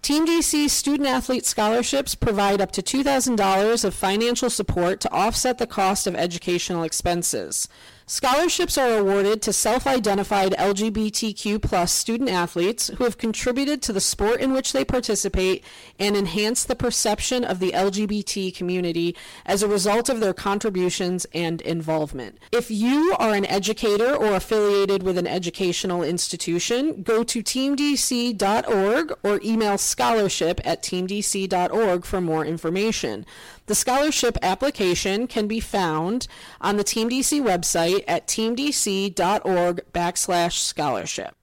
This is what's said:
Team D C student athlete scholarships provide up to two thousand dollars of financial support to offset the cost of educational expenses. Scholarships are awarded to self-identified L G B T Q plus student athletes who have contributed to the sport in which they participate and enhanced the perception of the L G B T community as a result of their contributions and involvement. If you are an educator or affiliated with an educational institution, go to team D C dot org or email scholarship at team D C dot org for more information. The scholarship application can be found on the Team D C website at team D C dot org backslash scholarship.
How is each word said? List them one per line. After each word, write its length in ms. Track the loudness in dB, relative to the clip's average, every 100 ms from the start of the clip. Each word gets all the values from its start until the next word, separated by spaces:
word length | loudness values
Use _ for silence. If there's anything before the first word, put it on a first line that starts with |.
Team 220 | 2 2
D 180 | 4 4
C 240 | 2 2 2
student 420 | 2 0 0 2
athlete 380 | 0 0 -2 -2
scholarships 640 | 0 2 2 2 -2 -2
provide 480 | -2 0 2 2 2
up 100 | 0
to 100 | -2
two 200 | -2 0
thousand 340 | 2 2 2 2
dollars 460 | 4 4 4 2
of 120 | 0
financial 560 | 0 0 2 2 2 0
support 480 | -2 -2 0 0 0
to 120 | -2
offset 460 | 2 2 2 -2 0
the 80 |
cost 400 | -4 0 2 2
of 80 | -2
educational 720 | -2 -4 -4 -2 -2 -2 -4
expenses. 840 | -2 -2 -2 -2 -2 -4 -4 -6 -6 -10 -20 -20 -10
Scholarships 680 | -2 2 4 2 0 0 2
are 200 | 2 4
awarded 440 | 4 4 2 2
to 120 | 0
self-identified 1000 | 0 2 2 2 2 2 0 2 2 2 2
L 160 | 2
G 160 | 2 -2
B 200 | 0 -2
T 220 | -2 -4
Q 280 | -4 -2 -2
plus 340 | 0 0 2
student 360 | 0 -2 -2 0
athletes 600 | 0 -2 0 -2 0 -6 -2
who 80 |
have 120 | -2 0
contributed 640 | -4 -2 -2 0 -2 -2
to 100 | -2
the 80 | -2
sport 400 | -2 0 0 2
in 100 | 0
which 220 | 0 0
they 100 | -2
participate 800 | 0 -2 0 -2 0 0 0 0 -6 -20 -20 -4
and 200 | 0 0
enhanced 500 | 0 0 0 -2 -2
the 80 |
perception 680 | -2 0 0 0 0 0 -2
of 140 | -2 0
the 140 | 0
L 160 | 2 2
G 160 | 2
B 160 | 0 -2
T 300 | -2 -4 -4
community 640 | -4 -2 0 0 0 -2 -2 -16 -12
as 180 | -2 2
a 40 | 2
result 420 | 2 2 2 2
of 100 | 0
their 140 | 0
contributions 920 | 0 -2 0 0 0 0 0 -2 -2 -4
and 280 | -4 -4 -4
involvement. 760 | -4 -4 0 -2 -2 -6 -12 -14 -2
If 180 | -2 0
you 460 | 0 2 4 4 4
are 160 | 2
an 120 | 2
educator 680 | 2 0 0 0 2 2 2
or 200 | 2 2
affiliated 720 | 2 2 2 4 4 2 2
with 140 | 2 0
an 100 | 0
educational 760 | -2 -4 -2 -2 0 -2 0
institution, 1000 | 0 -2 -4 -4 -2 -2 0 0 0 -2
go 200 | 0 0
to 180 | 2 -2
team 360 | -2 -2 0 0
D 180 | 2
C 380 | 2 0 0 -2
dot 340 | 0 0 0 2
org 460 | 2 4 2 -2 -4
or 160 | 0 0
email 360 | 0 2 2 0
scholarship 840 | 0 0 2 2 2 0 0 0
at 180 | -2 -4
team 240 | -4 -4 -2
D 140 | -2
C 260 | -2 -2 0
dot 240 | 0 0
org 320 | 2 2 0
for 160 | -2 -2
more 260 | 0 0
information. 800 | -2 -4 -2 0 0 -2 -4 -6 -12 -20 -20 -18 -4
The 80 |
scholarship 600 | -2 0 2 2 2 0 0
application 880 | -2 0 -2 0 0 0 0 -2 -2
can 200 | -2 -2
be 140 | -4
found 680 | -2 -2 0 0 0 -2 -6 -14 -20 -6
on 160 | -2
the 80 | 0
Team 240 | 0 0 0
D 140 | 0
C 180 | 0 2
website 640 | 2 0 0 0 2 0
at 220 | 0 -2 -2
team 260 | -2 -2
D 160 | 0 -2
C 380 | -2 0 0 -2
dot 360 | 0 0 2
org 400 | 2 2 2 0 -6
backslash 600 | -2 -2 -2 0 0 0
scholarship. 840 | 0 -4 -2 -2 -2 -4 -8 -10 _